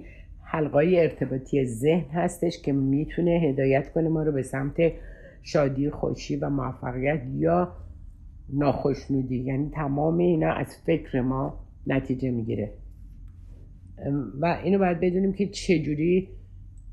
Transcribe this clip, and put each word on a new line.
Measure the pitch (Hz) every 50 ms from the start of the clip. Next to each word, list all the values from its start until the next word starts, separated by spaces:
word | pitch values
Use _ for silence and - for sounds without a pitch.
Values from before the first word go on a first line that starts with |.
| - - - - - - - -
حلقه‌های | - - - 160 151 131 127 143 160 180 180 170
ارتباطی | 160 147 - - 139 127 135 131 - - 143 139 127
ذهن | 123 110 110 135 156 170 180 160 135
هستش | 156 175 175 175 - - 170 175 - -
که | - 143
می‌تونه | 139 139 135 135 139 151 156 - - 170 175 170
هدایت | 170 170 160 139 135 139 135 135 135 139 147 -
کنه | - 165 160 156
ما | 160 156
رو | 151 156
به | 143 131
سمت | 127 - 135 135 139 143 - 165 165 160 - - - - - - - - - -
شادی، | - - - 156 143 135 131 135 143 147
خوشی | - - 147 139 131 - - - 147
و | 143 143 139
موفقیت | 143 135 123 127 - - 135 127 123 127 131 143 160 151 120 131 135
یا | 143 160 165 170 180 180 175 - - - - - - - - - - - - - - - -
ناخشنودی. | 135 143 143 135 131 - - 139 123 - - - 139 131 131 123 127 123
یعنی | 127 139 131 135 151 147
تمام | - 156 147 135 139 143 151 160 170 175
اینا | 175 180 165 156 160 165
از | - - 165 - - - -
فکر | 165 165 147 - - - 127
ما | 123 131 131 135 139 156 - - - - - - -
نتیجه | - 139 135 135 - 127 127 135 127
می‌گیره | 120 117 110 117 110 110 104 - - - - - - - - - - - - - - - - - - - - - - - - - - - - 139 143 147 120 - - 135
و | 165 175 160 - -
اینو | 175 196 196
باید | 190 180 175 160
بدونیم | 185 180 175 190 196 196
که | 190 - 202
چجوری | - - - - 196 175 156 143 147 147 147 160 175 180 190 185 - - - - - - - - - - - - -